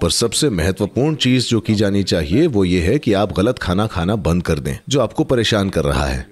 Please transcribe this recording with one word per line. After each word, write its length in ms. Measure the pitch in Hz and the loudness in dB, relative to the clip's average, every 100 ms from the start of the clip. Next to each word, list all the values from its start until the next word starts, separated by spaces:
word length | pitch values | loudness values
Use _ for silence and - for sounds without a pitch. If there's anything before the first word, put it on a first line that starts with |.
पर 80 | 85 | -2
सबसे 400 | - 113 - 151 | 0 -2 0 0
महत्वपूर्ण 680 | 92 82 92 101 - 147 151 | 0 -2 -2 -2 0 0 0
चीज 340 | 127 127 113 | 2 2 2
जो 100 | 113 | 0
की 160 | - 104 | 2 2
जानी 280 | 104 101 | 2 0
चाहिए, 440 | 95 95 73 98 170 | 0 0 0 2 2
वो 180 | 104 92 | 2 2
ये 160 | 90 | 2
है 180 | 85 143 | 2 2
कि 140 | 120 | 2
आप 200 | 98 101 | 0 0
गलत 260 | 92 104 127 | 0 -2 -2
खाना 280 | - 90 107 | -2 -2 -2
खाना 280 | 95 85 107 | -2 -2 -2
बंद 280 | 80 87 | 0 0
कर 160 | 85 78 | 0 -2
दें, 180 | 67 65 - | -4 -8 -2
जो 100 | 135 | 0
आपको 240 | 110 - | 0 -2
परेशान 460 | 156 127 107 107 98 | 0 0 2 0 0
कर 140 | 87 | 0
रहा 220 | 71 69 71 | 0 0 -2
है। 220 | 65 - | -4 -4